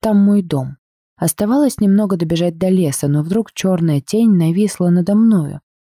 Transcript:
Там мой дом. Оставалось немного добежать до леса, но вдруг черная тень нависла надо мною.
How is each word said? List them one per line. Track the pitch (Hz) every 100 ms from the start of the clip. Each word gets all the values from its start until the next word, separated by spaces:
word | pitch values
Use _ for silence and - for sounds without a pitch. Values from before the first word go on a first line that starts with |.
Там | 220 202
мой | 202 202
дом. | 175 143 131 135 _ _ _ _
Оставалось | 165 - 208 277 285 -
немного | 202 202 208 185
добежать | 165 165 175 165
до | 185
леса, | 185 160 - 143
но | 147
вдруг | 156 208 220
черная | - 190 180 165 143
тень | - 214 226 185
нависла | 160 175 208 - 175
надо | 175 175 208
мною. | 226 202 143 143 - _